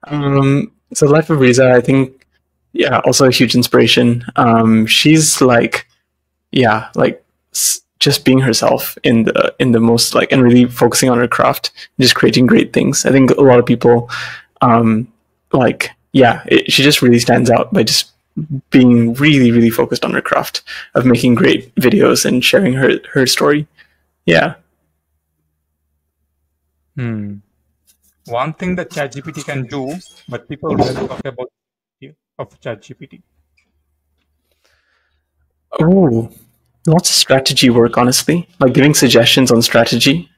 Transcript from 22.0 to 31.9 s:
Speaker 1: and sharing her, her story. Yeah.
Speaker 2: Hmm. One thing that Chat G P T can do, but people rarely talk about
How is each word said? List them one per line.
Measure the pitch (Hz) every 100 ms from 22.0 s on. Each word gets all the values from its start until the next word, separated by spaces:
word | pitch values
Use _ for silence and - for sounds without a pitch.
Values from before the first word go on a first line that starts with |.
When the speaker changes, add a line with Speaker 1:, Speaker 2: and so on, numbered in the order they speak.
| 127 120
Speaker 1:
and | - 127
sharing | 123 - 185
her, | 131 131 127 -
her | 147 127
story. | - 147 147 151 _ _ _ _ _ -
Yeah. | 80 156 - _ _ _ _ _ _ _ _ _ _ _ _ _ _ _ _ _ _ _ _ _ _ _ -
Speaker 2:
Hmm. | 120 110 104 101 _ _ _ _ _ _ _ _ -
One | 117 143
thing | 156 185
that | 180 165
Chat | - 143
G | 135
P | 160
T | 160
can | 143 143 120
do, | 139 131 175 - _ -
but | 120 _
people | 147 165
rarely | 147 135 127 -
talk | 127
about | 139 120 127 _ _ _ _